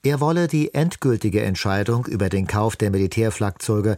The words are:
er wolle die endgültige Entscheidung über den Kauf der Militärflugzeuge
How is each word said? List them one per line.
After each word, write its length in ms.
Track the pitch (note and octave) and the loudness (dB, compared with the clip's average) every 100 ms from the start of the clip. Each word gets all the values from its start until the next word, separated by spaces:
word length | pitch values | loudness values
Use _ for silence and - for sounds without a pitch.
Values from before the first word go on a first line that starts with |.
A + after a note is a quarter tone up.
| C3+ | 0
er 140 | C3+ | 0
wolle 300 | D3+ E3+ E3+ | 2 2 2
die 240 | D#3 D3 | 0 0
endgültige 680 | C#3 E3 - C3+ A2+ G#2+ G#2 | 0 0 0 0 0 0 -2
Entscheidung 640 | G#2+ F#2+ G2+ G2 G2+ A#2+ B2 | -2 0 2 2 2 0 -2
über 200 | G2 F#2+ | -2 0
den 180 | F#2+ F#2+ | 0 0
Kauf 300 | G#2 A2 - | 0 0 0
der 160 | G#2 | 0
Militärflugzeuge 1040 | G2 F#2+ - A2+ - G2+ - - G#2+ G#2 | 2 0 0 -2 0 -4 -4 -2 0 0